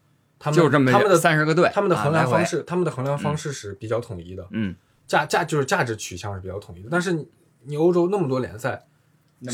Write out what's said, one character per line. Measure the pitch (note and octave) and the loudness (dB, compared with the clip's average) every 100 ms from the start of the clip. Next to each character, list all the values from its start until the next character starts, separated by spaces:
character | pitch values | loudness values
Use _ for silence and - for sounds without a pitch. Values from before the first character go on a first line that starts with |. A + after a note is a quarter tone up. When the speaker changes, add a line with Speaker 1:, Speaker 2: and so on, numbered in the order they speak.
| _ _ _ _ | _ _ _ _
Speaker 1:
他 | - | 0
们， | D3+ | 4
Speaker 2:
就 | D#3 | 6
这 | C#3+ | 6
么 | C3 | 4
Speaker 1:
他 | C3 | 4
们 | G#3 | 6
的， | F3 | 4
Speaker 2:
三 | E3+ D#3 | 4 2
十 | D3+ | 2
个 | D#3+ | 4
队， | E3 | 4
Speaker 1:
他 | - | 2
们 | G3+ | 0
的 | E3+ | 2
衡 | C#3+ | 2
量 | D#3+ C3 | 0 2
方 | A#2+ - | 2 0
式， | D#3+ | -2
Speaker 2:
啊， | |
来 | |
回。 | - | -4
Speaker 1:
他 | F3 | -2
们 | |
的 | E3+ | -2
衡 | C3 C3 | -2 -4
量 | C#3+ | -2
方 | D3 D#3 | -2 -4
式 | D#3 | -6
是 | C3+ G#2 F#2+ | -10 -12 -12
比 | A2 | -4
较 | A#2 | -4
统 | - F#2 | -4 -12
一 | E2+ F#2 | -12 -14
的。 | F2+ | -8
Speaker 2:
嗯。 | G#2 G#2 F2 _ _ _ | -4 -4 -6 _ _ _
Speaker 1:
价， | F3+ D3+ | 0 2
价， | G#3 D#3+ | -2 0
就 | D3+ | -2
是 | |
价 | C3+ F#3 | 0 0
值 | C3 G#2+ | -2 -4
取 | - F#2 | -8 -12
向 | G#2+ G2 | -10 -10
是 | |
比 | F#2 | -10
较 | F#2+ | -12
统 | - F2 | -12 -18
一 | |
的。 | G#2 | -4
但 | E3+ | -4
是 | F3 | -2
你， | E3 - _ _ _ | -4 -6 _ _ _
你 | B2+ D3 | -12 0
欧 | E3+ | 2
洲 | F3+ F3 | 4 2
那 | G3+ | 0
么 | D3 | 0
多 | C3 | -2
联 | A#2 G#2 | -4 -6
赛， | C3 - _ _ _ _ _ _ | -6 -8 _ _ _ _ _ _
Speaker 2:
那 | B2 | -4